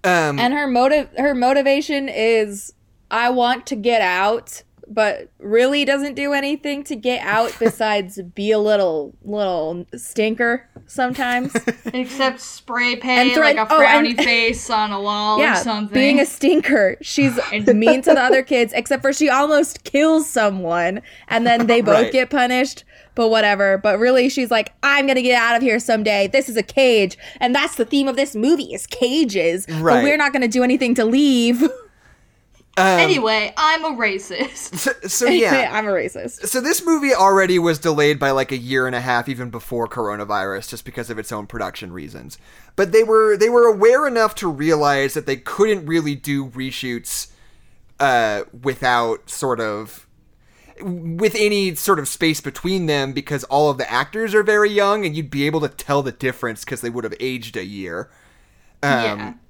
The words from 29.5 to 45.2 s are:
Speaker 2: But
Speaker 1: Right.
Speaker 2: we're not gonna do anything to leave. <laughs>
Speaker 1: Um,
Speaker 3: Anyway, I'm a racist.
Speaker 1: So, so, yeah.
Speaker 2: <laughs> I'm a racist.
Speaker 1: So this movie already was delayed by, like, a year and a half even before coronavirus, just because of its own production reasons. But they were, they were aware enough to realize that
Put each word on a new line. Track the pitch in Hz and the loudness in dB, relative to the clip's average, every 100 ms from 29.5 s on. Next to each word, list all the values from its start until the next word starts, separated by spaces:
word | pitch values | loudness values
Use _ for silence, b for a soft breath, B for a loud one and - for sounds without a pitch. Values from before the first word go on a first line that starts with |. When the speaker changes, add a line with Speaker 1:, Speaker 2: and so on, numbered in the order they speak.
| 180 196 | -2 -6
Speaker 2:
But | 160 | -2
Speaker 1:
Right. | 160 240 | 2 4
Speaker 2:
we're | 277 302 | 4 2
not | 285 | 0
gonna | 269 240 | 0 0
do | 247 | 2
anything | 254 254 247 226 | 2 2 0 2
to | |
leave. | 220 262 294 247 233 240 | 2 4 4 4 2 2
<laughs> | 311 508 b b b b b b b b _ - | 0 -2 b b b b b b b b _ 0
Speaker 1:
Um, | 190 180 | 2 4
Speaker 3:
Anyway, | 170 311 220 220 208 - | 2 2 0 0 -2 0
I'm | 311 320 | 0 0
a | 320 | -2
racist. | 247 220 190 - 185 262 - - 175 | -2 -4 -4 -8 -8 -8 -8 -12 -6
Speaker 1:
So, | 269 - 190 | -4 -6 -6
so, | - 247 | -2 2
yeah. | 349 214 269 240 | 2 2 2 0
Speaker 2:
<laughs> | |
I'm | 214 214 | -4 -2
a | |
racist. | 185 139 - 180 - 202 | -2 -4 -8 -14 -10 -6
Speaker 1:
So | 254 | -4
this | 269 - | -2 -2
movie | 339 320 277 | 0 0 2
already | 220 190 196 185 180 | 4 4 4 4 2
was | 170 156 | 2 0
delayed | 165 151 147 143 | 0 2 2 2
by, | 139 | 0
like, | 135 131 | 0 -2
a | 131 | -6
year | 120 135 127 | -2 -2 0
and | 123 | -4
a | |
half | 127 120 120 | -2 -2 -2
even | 123 123 | -8 -10
before | 113 - 120 113 | -12 -8 -6 -6
coronavirus, | 123 107 104 104 104 98 98 - | -4 -6 -6 -4 -4 -4 -6 -10
just | 117 | -16
because | - - 113 | -14 -14 -10
of | 110 | -10
its | 107 | -10
own | 110 104 | -12 -10
production | 117 92 - 95 | -10 -10 -10 -16
reasons. | 87 71 78 62 - b b b | -14 -16 -16 -20 -20 b b b
But | - 190 | -2 2
they | 220 | 2
were, | 220 220 220 202 | 4 4 4 2
they | 220 | 4
were | 240 240 | 6 4
aware | 208 220 262 294 | 6 6 4 2
enough | 233 220 - | 0 -2 -2
to | 185 | -6
realize | 139 156 156 147 139 139 | -2 0 2 2 0 -2
that | 151 | -4